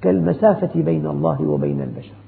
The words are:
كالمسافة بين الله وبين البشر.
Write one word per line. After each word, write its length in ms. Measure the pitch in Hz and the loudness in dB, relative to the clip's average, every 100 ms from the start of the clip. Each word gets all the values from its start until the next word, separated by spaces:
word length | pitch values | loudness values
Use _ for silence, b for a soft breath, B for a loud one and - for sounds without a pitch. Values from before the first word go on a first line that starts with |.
كالمسافة 800 | 185 185 170 175 214 185 175 165 | 2 2 2 4 4 4 0 -2
بين 260 | 160 160 151 | 0 0 -2
الله 340 | 147 80 73 | -2 0 0
وبين 400 | 76 71 71 71 | 0 0 0 -2
البشر. 340 | 67 62 - - | -6 -8 -14 -20